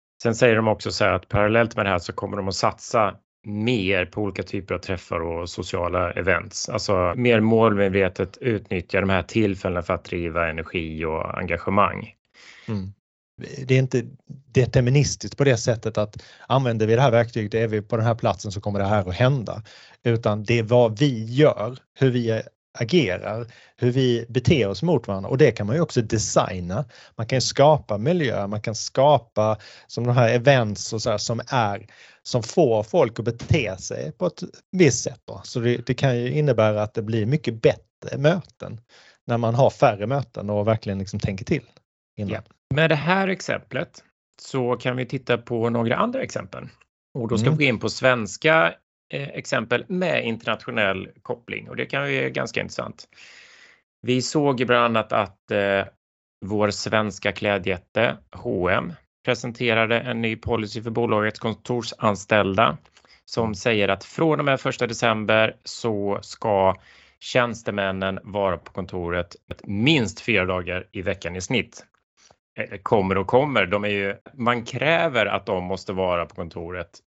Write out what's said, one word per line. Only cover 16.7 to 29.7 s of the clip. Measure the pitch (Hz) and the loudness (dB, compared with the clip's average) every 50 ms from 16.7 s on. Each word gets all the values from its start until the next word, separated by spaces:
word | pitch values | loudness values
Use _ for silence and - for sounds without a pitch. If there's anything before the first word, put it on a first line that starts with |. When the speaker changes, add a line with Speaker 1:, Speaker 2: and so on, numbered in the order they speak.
| 113 107 110 | 0 2 2
Speaker 2:
vi | 107 113 | 4 4
det | 120 | 4
här | 143 127 | 6 6
verktyget, | 113 117 120 117 - 117 107 104 117 | 6 4 4 2 0 -4 -4 -2 0
är | 113 117 | 0 0
vi | 113 107 107 | 0 -2 -2
på | 101 - 120 | -2 -2 -2
den | 113 110 | 0 2
här | 120 113 | 0 0
platsen | 117 - 110 95 - - 107 | 0 0 -2 -2 -2 -6 -8
så | 95 101 | -8 -6
kommer | - 104 101 98 | -6 -4 -2 -2
det | 98 | 0
här | 98 107 104 92 90 | 2 2 0 0 -2
att | 87 | 0
hända. | - 123 131 143 127 101 90 92 110 - - - - - - - _ - | 2 2 2 2 0 -4 -6 -8 -10 -12 -16 -20 -20 -20 -20 -14 _ -2
Utan | 123 117 113 - 110 104 107 104 | 0 0 2 0 0 -2 -2 0
det | 107 117 117 | 0 0 0
är | 110 | 2
vad | 107 123 123 120 110 107 101 | 4 6 6 6 4 4 2
vi | 147 143 123 110 110 | 0 0 0 -2 -6
gör, | 113 123 135 151 135 - - 104 120 127 - _ _ _ - | -2 4 6 6 6 6 2 -4 -6 -8 -12 _ _ _ 2
hur | 135 131 | 2 4
vi | 120 123 117 113 110 110 - - _ _ _ _ - - | 4 2 0 0 -2 -2 -4 -8 _ _ _ _ -6 -4
agerar, | 120 101 180 175 127 90 90 95 98 98 107 117 120 117 - - - _ _ | -2 2 4 4 4 2 0 -4 -4 -6 -6 -6 -8 -12 -16 -20 -20 _ _
hur | - 117 123 | 0 0 2
vi | 123 135 131 127 120 117 117 - | 2 4 2 2 2 0 -2 -2
beter | 113 127 117 - 170 131 104 | -4 0 4 4 4 4 4
oss | 98 98 - 160 | 0 0 -2 0
mot | 175 165 120 - | 0 0 0 0
varandra. | - 98 95 95 - | -2 -6 -6 -4 -2
Och | 135 | 4
det | 131 151 123 | 6 6 6
kan | 110 - 104 | 4 2 -2
man | 101 131 | -2 0
ju | 170 | 0
också | 165 - - 127 | 0 0 0 -2
designa. | 107 - 117 107 - - - 160 120 - 95 90 87 87 92 123 143 - - - - - - | 0 0 -2 -2 -2 2 2 0 0 0 -4 -6 -6 -4 -4 -4 -6 -6 -12 -20 -20 -18 -10
Man | - 110 | -8 -4
kan | - 131 | -2 -2
ju | 123 | -2
skapa | - - - - 135 151 156 143 - - 107 | -2 0 2 6 6 6 6 4 0 -4 -4
miljö, | 101 110 151 180 175 143 117 98 98 101 | -2 0 0 0 2 0 0 -2 -2 -4
man | 98 104 107 | -4 -6 -6
kan | - 117 107 | -6 -6 -8
skapa | - - - - 135 135 151 147 131 - _ - - 107 110 110 - - - | -6 -8 -4 2 4 6 6 6 4 2 _ -2 0 0 0 0 -2 -6 -20